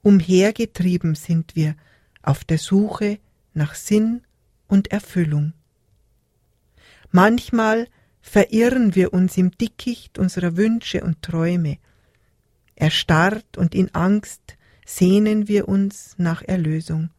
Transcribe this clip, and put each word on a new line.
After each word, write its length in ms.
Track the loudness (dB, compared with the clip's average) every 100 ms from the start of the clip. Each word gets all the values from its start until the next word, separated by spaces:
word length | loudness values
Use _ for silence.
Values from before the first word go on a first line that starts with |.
Umhergetrieben 1120 | 6 4 6 4 4 0 -6 -2 0 0 -2 -4
sind 400 | -2 -2 -2 -2
wir 180 | -2 -4 _ _ _ _
auf 240 | -4 -4 -2
der 120 | -4
Suche 640 | 0 0 0 -2 -4 -6 _ _ _
nach 220 | -4 -4 -6
Sinn 460 | -2 0 0 -4 _ _ _ _ _
und 200 | 0 2
Erfüllung. 680 | -6 -4 -2 0 0 -2 -6 _ _ _ _ _ _ _ _ _ _ _ _ _ _ 0
Manchmal 760 | 4 4 2 -2 -2 0 0 -4 _ _ _
verirren 720 | -2 0 2 2 2 2 0
wir 200 | 2 0
uns 240 | 2 0 0
im 140 | -2
Dickicht 680 | -2 -8 -6 -10 -10 -14 -4
unserer 360 | -4 -2 -4 0
Wünsche 480 | 0 -2 -4 -6
und 200 | -4 -6
Träume. 540 | -6 -4 -2 -2 -4 -6 _ _ _ _ _ _ _ _ _ _
Erstarrt 840 | -2 -2 0 2 2 0 -12 -4
und 160 | -2
in 200 | 0 -2 0
Angst 640 | 0 0 -2 -20 -20 -20 _ _ -18
sehnen 640 | 0 2 4 2 0 0
wir 200 | -2 0
uns 460 | 0 -2 -6 -20 -4
nach 260 | -4 -4
Erlösung 680 | -4 -2 -2 -4 -4 -6 -6